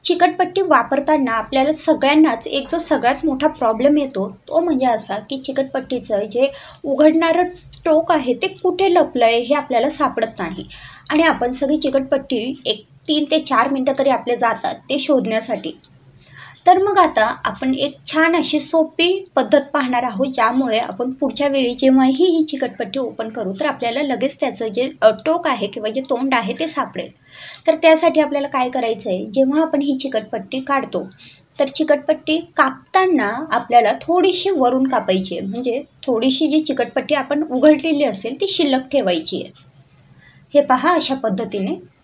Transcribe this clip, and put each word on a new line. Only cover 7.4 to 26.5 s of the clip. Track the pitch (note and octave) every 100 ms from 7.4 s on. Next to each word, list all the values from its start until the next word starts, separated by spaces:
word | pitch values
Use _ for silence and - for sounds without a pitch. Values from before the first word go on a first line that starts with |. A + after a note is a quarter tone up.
| F4+ - - -
टोक | E4+ D#4 E4
आहे, | D#4+ B3
ते | B3+ F#4+
कुठे | - F#4 F4+ F#4+
लपलंय | F4 D4 B3+ A#3 A#3
हे | A#3
आपल्याला | D4 C#4 B3 C4
सापडत | D4 C4+ - A3 -
नाही | F3 F#3 - - - - -
आणि | G3+
आपण | A3 G3+ B3
सगळी | B3+ C#4 D4+
चिकटपट्टी | D4 C4+ C4+ C4+ C4+ B3 A#3 C4+
एक | - G#3 - _ -
तीन | D4+ D4
ते | D#4
चार | D#4 B3 C4
मिनटं | C4+ C4 C4+
तरी | C4+
आपले | B3 A#3+ A#3+
जातात | A#3+ A3 -
ते | - - C4+
शोधण्यासाठी. | - C#4 G#3+ A3 A3 G#3 E3 - _ _ _ - - - - - -
तर | F#4
मग | G4+ G4+
आता | E4 - A3 -
आपण | - G3 C4
एक | C4 C#4 - -
छान | D4 E4 E4+
अशी | - D4+
सोपी | C#4+ E4 D#4+ - E4+ F#4+ F#4+ -
पद्धत | D4 D4 C#4+
पाहणार | D4 B3+ B3
आहोत, | B3 G3 C#4
ज्यामुळे | - A3+ B3 C4 A3
आपण | - F#3+ B3
पुढच्या | C4 C#4 - C#4+
वेळी | C4+ B3
जेव्हाही | B3+ C4+ C4 C4 C4
ही | F#4 E4
चिकटपट्टी | D#4 C4+ C4 - G#3+ C4+
open | A#3+ - A3
करू, | A3 F#3
तर | F#3+ D4+
आपल्याला | C4+ A#3 A#3
लगेच | D4 A3+ C4 -
त्याचं | C4+ B3+ A3
जे, | G3+ C4 -
अ, | A3 G#3+ -
टोक | E4 E4
आहे | A#3+ G3+
किंवा | - G#3+
जे | A3+
तोंड | C4 B3 C4+
आहे, | B3+ G3